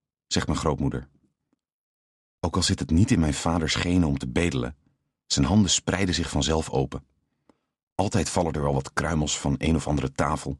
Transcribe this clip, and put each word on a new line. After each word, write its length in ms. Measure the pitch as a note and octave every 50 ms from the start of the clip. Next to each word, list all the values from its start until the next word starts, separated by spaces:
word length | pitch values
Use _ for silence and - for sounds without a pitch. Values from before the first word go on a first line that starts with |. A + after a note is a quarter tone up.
| _ _ _ _ _
zegt 200 | - - F2 -
mijn 120 | - D#2+ D#2
grootmoeder. 500 | - D#2+ C#2+ C#2 C#2+ C2 C2 B1+ C2+ - _ _ _ _ _ _ _ _ _ _ _ _ _ _ _ _ _ _ _ _ _ _ _ _ _ -
Ook 160 | - F2+ -
al 60 | F#2
zit 160 | E2+ - F#2+ -
het 120 | C#2+ C#2
niet 200 | D#2 E2+ - -
in 100 | A#2 E2
mijn 140 | D#2+ D2+ C#2
vaders 400 | - - E2+ E2+ F2 D#2+ C#2 -
genen 340 | - E2+ F2 F2+ F#2 E2+ D2
om 100 | C#2+ C2+
te 100 | - B1+
bedelen, 480 | A#1+ E2+ F2 F2 C#2 B1+ A#1+ C2 - _ _ _ _ _ _ _ _ _ _
zijn 200 | - - C#2+ C2+
handen 240 | C2 F#2+ G#2+ G2+ E2+
spreiden 440 | - - - - E2+ F2+ G2 F2 E2
zich 160 | E2+ D#2+ -
vanzelf 400 | - D2 C2+ C#2+ D#2+ D#2+ D#2+ -
open. 360 | - C2+ C2+ - - C#2 - _ _ _ _ _ _ _ _ _ _ _ _ _ _ _ _ _ -
Altijd 360 | - F#2+ G#2 - F2+ D#2+ -
vallen 220 | - F#2 F2 D#2+
er 100 | D2+ D2+
wel 120 | C#2+ C#2+ C#2
wat 180 | C2+ C2+ -
kruimels 460 | - - C#2+ D#2 E2+ D2+ D2 C#2+ - -
van 160 | - D2 C#2 C#2
een 180 | - D#2+ D#2+
of 100 | D#2+ - D2
andere 240 | D2 C#2+ C2+ C2+
tafel. 460 | - - D#2 D2 D2+ C#2+ - C#2+ - -